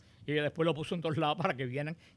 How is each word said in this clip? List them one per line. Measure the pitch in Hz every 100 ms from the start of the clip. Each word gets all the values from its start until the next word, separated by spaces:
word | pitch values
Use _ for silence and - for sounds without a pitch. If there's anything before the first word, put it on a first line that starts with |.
| - - -
Y |
ella | 147
después | 147 156 165
lo |
puso | 151 156 180
en |
todos | 165 156
lados | 151 156
para | 185 127
que | 131
vieran | 127 147 165 -